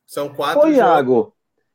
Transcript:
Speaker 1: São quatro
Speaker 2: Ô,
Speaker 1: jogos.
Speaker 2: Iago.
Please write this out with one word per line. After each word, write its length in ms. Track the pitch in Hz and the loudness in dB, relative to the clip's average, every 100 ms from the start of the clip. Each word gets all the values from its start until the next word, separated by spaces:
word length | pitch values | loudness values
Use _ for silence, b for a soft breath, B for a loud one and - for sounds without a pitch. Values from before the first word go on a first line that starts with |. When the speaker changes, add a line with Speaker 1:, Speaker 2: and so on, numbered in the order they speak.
| _ | _
Speaker 1:
São 220 | - 143 | -12 -10
quatro 320 | 139 143 254 | -6 -4 0
Speaker 2:
Ô, 40 | |
Speaker 1:
jogos. 120 | 311 285 | 2 2
Speaker 2:
Iago. 600 | 190 156 127 120 104 _ _ _ _ | 2 2 2 -2 -2 _ _ _ _